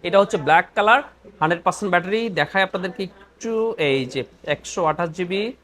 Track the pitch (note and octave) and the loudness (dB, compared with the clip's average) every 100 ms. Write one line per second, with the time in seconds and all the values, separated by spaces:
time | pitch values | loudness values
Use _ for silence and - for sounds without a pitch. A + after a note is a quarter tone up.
0 | F3 G3 G3+ F#3+ C#3 D#3+ F3+ - G#3 B3 | 2 2 4 0 4 4 4 0 4 4
1 | D4 - - - D#3+ E3+ F#3 E3+ G3+ F3 | 2 -18 -20 -4 0 0 -2 -2 0 0
2 | F3 G#3+ A#3 E3+ D3 F#3+ F#3 F#3+ F#3 F3+ | 0 -2 -2 -2 -2 0 0 -2 -8 -8
3 | F#3 - - _ A3+ A3+ A3+ G3+ D3+ C3+ | -12 -12 -20 _ -6 -2 -2 0 0 0
4 | B2+ C3 B2 - - D3 - - D#3+ D3+ | -2 -6 -8 -12 -6 -6 -6 -2 -2 0
5 | F3 D#3+ F3+ G3 G#3+ C4 | -4 -4 -6 -4 -6 -10